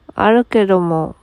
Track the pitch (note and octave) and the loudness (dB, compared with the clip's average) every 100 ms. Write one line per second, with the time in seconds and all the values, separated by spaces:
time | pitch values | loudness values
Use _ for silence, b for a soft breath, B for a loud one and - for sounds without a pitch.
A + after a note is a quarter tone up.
0 | - - G3 A#3 A#3+ A#3 G3 F#3 F3 D#3+ | -14 -2 2 2 0 0 0 0 0 -4
1 | D#3 - | -6 -10